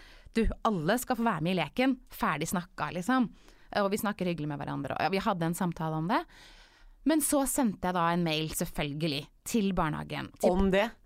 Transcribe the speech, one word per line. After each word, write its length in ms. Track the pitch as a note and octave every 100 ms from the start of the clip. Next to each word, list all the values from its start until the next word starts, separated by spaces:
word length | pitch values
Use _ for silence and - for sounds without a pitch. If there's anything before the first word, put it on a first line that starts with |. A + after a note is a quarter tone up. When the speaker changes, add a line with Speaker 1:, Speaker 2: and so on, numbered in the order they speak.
| - - -
Speaker 1:
du, 140 | A3+ G#3 -
alle 320 | A3+ F#3 D3+ A#3+
skal 220 | - A#3
få 60 | A#3
være 160 | D#3+
med 80 | E3
i 60 | A3
leken, 400 | C#3 - C4+ B3+ - -
ferdig 320 | G#3 D3+ E3
snakka, 380 | F#3 E3+ - D3+ F3
liksom. 300 | F3 C4 G#3 - - - - G3+
Og 80 | G3
vi 60 | G3
snakker 300 | G#3 G#3 F3+
hyggelig 180 | E3 D3
med 140 | C#3+
hverandre, 340 | C#3+ C#3+ C3+ -
og 80 |
ja, 60 | D#3
vi 80 | F#3+
hadde 240 | A3+ F3+ E3
en 80 | E3+
samtale 400 | F3+ E3 D#3+ D#3
om 80 | E3
det. 140 | C#4+ E4+ - - - - - - -
Men 160 | C4+ D4+ -
så 160 | D4 C4+
sendte 380 | - A#3+ F3 F#3
jeg 80 | F3+
da 80 | E3+
en 100 | F3
mail, 240 | E3+ D#3 D#3 -
selvfølgelig, 720 | E3+ - D3 D3 E3 C#3 C#3+ _ -
til 220 | A#3 G3 F#3
barnehagen. 540 | D#3 D3+ D3 C#3+ C3+ -
Til 160 | G3 F3+
Speaker 2:
Om 160 | G3
det? 140 | F#3+ A3+ -